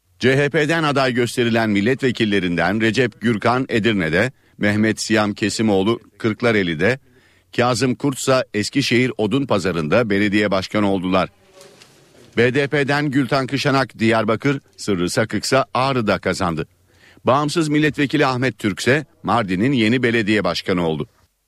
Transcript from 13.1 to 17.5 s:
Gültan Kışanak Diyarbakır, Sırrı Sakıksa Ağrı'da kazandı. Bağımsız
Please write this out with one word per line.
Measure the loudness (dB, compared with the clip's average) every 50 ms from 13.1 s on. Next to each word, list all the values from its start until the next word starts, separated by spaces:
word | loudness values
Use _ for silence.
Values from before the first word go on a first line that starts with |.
Gültan | 0 0 0 0 0 -2 -2 -2
Kışanak | -4 -2 0 2 2 2 0 -2 -2 0
Diyarbakır, | 2 2 2 2 2 0 -2 0 0 -2 -2 -2 _ _ _ -12
Sırrı | -4 -4 -2 0 0 -2
Sakıksa | 0 -2 -2 -2 -2 -6 -4 0 0 0 0 _ -2
Ağrı'da | -2 -2 0 0 0 0 0 0 0
kazandı. | 0 -2 -2 -2 -2 -4 -2 -4 -6 -10 _ _ _ _ _ _ _ -20 -20 -6 0
Bağımsız | 0 2 2 0 0